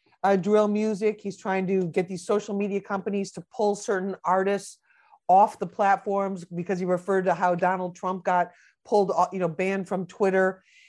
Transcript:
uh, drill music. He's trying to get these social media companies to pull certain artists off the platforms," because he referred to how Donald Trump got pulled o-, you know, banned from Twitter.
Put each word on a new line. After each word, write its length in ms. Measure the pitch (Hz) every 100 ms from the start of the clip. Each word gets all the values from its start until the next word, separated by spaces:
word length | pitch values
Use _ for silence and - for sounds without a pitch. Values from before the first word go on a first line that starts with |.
| _ _
uh, 120 | 190 196
drill 320 | 180 214 214
music. 520 | 208 220 202 214 208
He's 160 | 202 185
trying 300 | 208 190 185
to 200 | 190 175
get 220 | 151 175
these 160 | 185
social 320 | - 202 202 202
media 240 | 202 196
companies 520 | 196 196 196 202 196
to 120 | - -
pull 220 | - 208
certain 420 | 202 - 196 190 185
artists 540 | 165 185 190 196 196 - _ _ _ _ -
off 300 | 185 220 -
the 80 | 185
platforms," 800 | - 202 190 - 196 196 190 170
because 320 | 175 175 185
he 80 | 180
referred 400 | 180 180 190 185
to 80 |
how 220 | 170 180 175
Donald 400 | 180 185 180 175
Trump 280 | 185 185
got 280 | 175 180 175 - _ _ -
pulled 260 | 208 190 175
o-, 120 | 180
you 60 | 190
know, 80 | 175
banned 400 | 156 185 196 185
from 180 | 190 180
Twitter. 580 | - 196 190 190 190 _ _